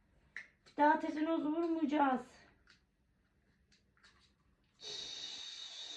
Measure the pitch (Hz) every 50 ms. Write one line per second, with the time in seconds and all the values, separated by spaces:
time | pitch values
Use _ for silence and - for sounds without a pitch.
0 | _ _ _ _ _ _ _ - - - _ _ _ - - - 294 302 311 311
1 | 320 311 277 302 311 320 330 302 277 302 311 339 339 330 330 320 311 269 294 294
2 | 285 269 254 233 - - - - - - _ _ _ - - _ _ _ _ _
3 | _ _ _ _ _ _ _ _ _ _ _ _ _ _ _ _ _ _ _ _
4 | - - _ _ _ _ _ _ _ _ _ _ _ _ _ _ - - - -
5 | - - - - - - - - - - - - - - - - 906 - -